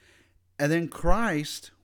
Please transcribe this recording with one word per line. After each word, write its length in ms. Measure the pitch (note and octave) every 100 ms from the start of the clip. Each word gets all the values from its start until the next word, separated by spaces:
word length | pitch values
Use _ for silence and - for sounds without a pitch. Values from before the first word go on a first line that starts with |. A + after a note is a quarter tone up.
| _ _ _ _ _ -
and 120 | C#3+
then 180 | E3 D#3
Christ 840 | - E3+ G3+ A3+ D3+ D3 - - _